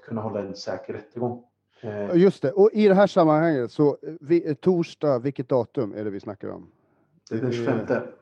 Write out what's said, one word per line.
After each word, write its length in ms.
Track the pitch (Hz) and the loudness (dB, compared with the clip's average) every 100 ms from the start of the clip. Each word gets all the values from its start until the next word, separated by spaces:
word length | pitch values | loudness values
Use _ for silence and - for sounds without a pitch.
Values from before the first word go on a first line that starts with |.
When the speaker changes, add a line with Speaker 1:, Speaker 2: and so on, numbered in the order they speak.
Speaker 1:
kunna 180 | - 113 | -10 -8
hålla 200 | 110 104 | -6 -6
en 140 | 98 95 | -8 -10
säker 360 | - 92 - | -10 -10 -10
rättegång. 520 | 107 - 117 120 120 - _ _ _ | -14 -14 -8 -8 -8 -16 _ _ _
Eh, 100 | 117 104 | -12 -8
Speaker 2:
Ja, 140 | 101 | 0
just 280 | 175 190 - | 4 4 2
det. 100 | 135 | 0
Och 180 | - 208 | 4 4
i 160 | 208 208 | 6 4
det 60 | |
här 120 | 190 196 | 6 4
sammanhanget, 640 | 190 156 151 165 143 117 | 4 4 4 2 0 -2
så, 160 | - 147 127 | 0 0 0
eh, 100 | 156 160 | -6 -12
vi, 280 | 143 170 160 | 0 0 0
eh, 40 | |
torsdag, 640 | 143 180 175 170 - 151 127 | -2 0 0 0 -4 0 0
vilket 300 | 131 135 127 | -2 -6 -2
datum 440 | 131 113 - 104 101 | -2 -2 -4 -6 -6
är 80 | |
det 60 | 107 | -8
vi 100 | 98 | -8
snackar 280 | 110 98 101 | -10 -12 -12
om? 180 | 90 87 _ _ _ _ _ - | -12 -16 _ _ _ _ _ -10
Speaker 1:
Det 60 | 113 | -4
är 40 | |
den 100 | 123 | -4
Speaker 2:
Det 60 | 120 | -2
är 20 | |
Speaker 1:
tjugofemte. 440 | 117 113 104 117 - - | -2 -2 -2 -4 -4 -12